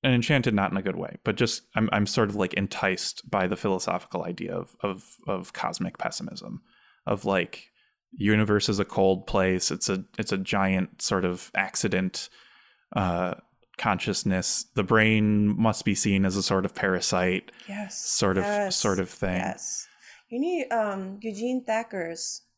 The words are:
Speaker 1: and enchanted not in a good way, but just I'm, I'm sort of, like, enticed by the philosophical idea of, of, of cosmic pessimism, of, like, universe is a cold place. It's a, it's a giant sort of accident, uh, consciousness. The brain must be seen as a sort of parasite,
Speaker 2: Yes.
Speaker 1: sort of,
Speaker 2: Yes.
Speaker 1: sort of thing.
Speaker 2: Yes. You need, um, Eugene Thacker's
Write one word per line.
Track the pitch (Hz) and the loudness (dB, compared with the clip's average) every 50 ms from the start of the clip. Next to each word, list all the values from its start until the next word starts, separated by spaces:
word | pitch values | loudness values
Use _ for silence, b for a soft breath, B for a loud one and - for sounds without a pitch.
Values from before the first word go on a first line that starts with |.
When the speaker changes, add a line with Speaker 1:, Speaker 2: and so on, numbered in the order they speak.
| - | 4
Speaker 1:
and | 139 127 | 4 4
enchanted | 120 117 - 151 139 117 131 110 | 4 4 4 2 4 4 4 4
not | 101 98 - | 4 2 2
in | - 98 | 0 -2
a | |
good | 95 95 92 | -2 -2 -4
way, | 90 90 - - - _ | -4 -6 -8 -10 -6 _
but | - 107 | -2 0
just | 104 123 113 - - _ _ _ | 2 2 0 0 -4 _ _ _
I'm, | - 110 107 | 0 0 2
I'm | - 107 104 98 | 4 2 2 2
sort | - - 110 202 | 4 2 2 2
of, | 202 | 2
like, | 208 190 180 - | 0 0 0 0
enticed | - 98 98 - - - 98 95 92 - - - - - - | -2 -2 -2 -4 0 0 0 0 0 -2 -6 -8 -10 -10 -4
by | - 101 95 90 | 0 0 2 2
the | 95 90 | 0 0
philosophical | - 104 95 92 - - 90 90 - - - 90 85 | 0 0 0 0 0 -2 -2 -4 -4 -4 -6 -4 -4
idea | 87 90 87 - 82 - | -4 -6 -6 -6 -6 -6
of, | 90 90 - - _ | -6 -8 -8 -12 _
of, | - 101 95 95 - - - - _ - | -4 -4 -4 -4 -10 -20 -20 -18 _ -4
of | 104 92 90 - - | -4 -4 -4 -8 -10
cosmic | - - 117 - - - 90 - - | -6 -4 -4 -4 -2 -6 -6 -6 -6
pessimism, | - - - - - - - - - - - - b b b b b b b b b | -6 -6 -6 -6 -10 -10 -12 -12 -12 -12 -14 -14 b b b b b b b b b
of, | - 104 98 - | -4 -4 -2 0
like, | 101 98 92 85 - - - - _ _ _ _ _ _ _ _ _ - | 2 2 2 2 0 -6 -16 -20 _ _ _ _ _ _ _ _ _ -10
universe | - - 98 107 107 107 101 104 104 - - | -2 2 4 4 4 4 4 4 2 4 2
is | 107 95 | 0 0
a | 101 | 0
cold | - - - 98 95 95 92 95 - | -2 2 2 4 4 4 2 0 -2
place. | - 104 95 95 92 92 - - | 0 2 4 4 2 2 0 -2
It's | 78 - - - | -2 -2 -2 -2
a, | 101 92 95 _ _ - | -2 -2 -4 _ _ -8
it's | 107 - | -4 -2
a | - 95 | -2 -2
giant | 95 - - 101 98 95 95 92 92 - - _ | -2 0 0 2 2 2 2 2 0 -2 -4 _
sort | - - - 95 92 | -2 0 0 2 2
of | 90 90 87 - - _ | 0 -2 -2 -8 -6 _
accident, | - 98 92 - - - 104 92 92 92 92 - - - - b b b b b b b b b b b b - | -4 -4 -2 -2 -2 -2 0 0 2 0 0 -4 -6 -12 -12 b b b b b b b b b b b b -2
uh, | - 98 92 87 87 90 90 - - - _ _ _ _ _ _ - | -2 0 0 0 0 0 -2 -4 -6 -10 _ _ _ _ _ _ -4
consciousness. | - 113 101 92 - - 98 - - 104 95 92 90 - - - - _ _ | 0 0 0 0 0 -2 -2 0 0 0 0 0 0 -2 -2 -4 -4 _ _
The | - 104 | -2 2
brain | 90 117 110 110 110 110 107 107 104 104 104 104 104 104 - | 4 6 6 6 6 6 4 4 4 4 4 2 2 2 2
must | 110 113 104 - - | 2 2 2 0 0
be | - 101 | 0 0
seen | - - 107 98 95 98 | 2 2 2 4 4 2
as | 95 92 101 | 2 2 0
a | 95 | 0
sort | - - 95 92 | 2 2 2 0
of | 98 - | 0 -4
parasite, | - - 98 92 90 - - - 90 92 92 92 95 - - - - - - | -2 0 0 0 2 0 0 0 2 2 2 0 0 -4 -8 -20 -20 -14 -12
Speaker 2:
Yes. | 196 202 208 196 - - | -10 -8 -8 -8 -10 -10
Speaker 1:
sort | - - - - - 98 92 95 | -6 -4 -2 0 2 2 2 2
of, | 92 | 0
Speaker 2:
Yes. | 101 104 104 104 95 90 - | 0 0 0 0 0 -2 0
Speaker 1:
sort | - 110 95 90 | 0 0 0 0
of | 95 90 | -2 -4
thing. | - - - 95 90 90 | -6 -6 -4 -2 -2 0
Speaker 2:
Yes. | 90 82 82 - - - - - - B B B B B B B B B | -2 -4 -6 -6 -8 -10 -10 -10 -12 B B B B B B B B B
You | 233 240 | -6 -4
need, | 277 339 359 339 262 254 | -2 -2 -2 -2 -2 -2
um, | - 233 214 208 196 196 190 190 196 202 | -2 -2 -2 -2 -2 -6 -6 -10 -10 -10
Eugene | 214 226 208 196 226 247 254 254 254 | -8 -8 -8 -4 -4 -2 -2 -2 -2
Thacker's | - 220 220 233 226 - 190 170 165 165 165 - - - - _ _ _ | -2 -2 -2 -2 -4 -6 -8 -6 -6 -8 -8 -8 -8 -10 -10 _ _ _